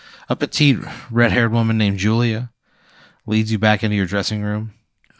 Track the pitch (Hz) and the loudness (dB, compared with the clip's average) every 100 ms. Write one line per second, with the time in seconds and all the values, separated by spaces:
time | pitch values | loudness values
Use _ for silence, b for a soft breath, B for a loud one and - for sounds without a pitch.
0 | B B B - 143 - 147 113 - B | B B B -4 -4 2 2 2 -2 B
1 | B 113 120 123 117 113 113 110 104 98 | B 2 2 2 2 2 0 2 0 0
2 | 101 113 120 110 123 _ _ b b b | 0 0 0 -2 -8 _ _ b b b
3 | b b - 110 110 110 107 107 110 104 | b b -2 0 0 2 2 2 0 0
4 | 92 101 95 107 104 104 110 - _ _ | 0 -2 -2 -4 -4 -6 -8 -14 _ _
5 | _ | _